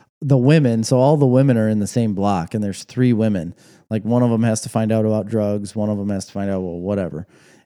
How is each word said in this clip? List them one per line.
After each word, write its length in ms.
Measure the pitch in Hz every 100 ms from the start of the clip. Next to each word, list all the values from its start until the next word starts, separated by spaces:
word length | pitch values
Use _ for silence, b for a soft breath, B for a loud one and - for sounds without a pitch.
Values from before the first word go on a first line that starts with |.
| B -
the 160 | 143 135
women, 460 | 123 160 131 113
so 140 | 110 127
all 200 | 135 156
the 80 | 135
women 300 | 127 139 117
are 120 | 107
in 100 | 107
the 80 | 101
same 260 | 120 113
block, 400 | 95 101 95 82
and 100 | 110
there's 200 | 101 95
three 300 | - 123 127
women. 400 | 110 110 98 82 - b b b
Like, 140 | 110 107
one 160 | 120
of 60 | 123
them 140 | 113
has 180 | 117 110
to 80 | -
find 220 | 113 107
out 140 | 110 107
about 220 | 107 98
drugs, 480 | 110 104 104 101 107
one 140 | 104
of 80 | 104
them 120 | 101
has 160 | 98 -
to 60 |
find 180 | 101 98
out, 120 | 95
well, 180 | 92 85
whatever. 460 | 90 101 87 76 92 b b b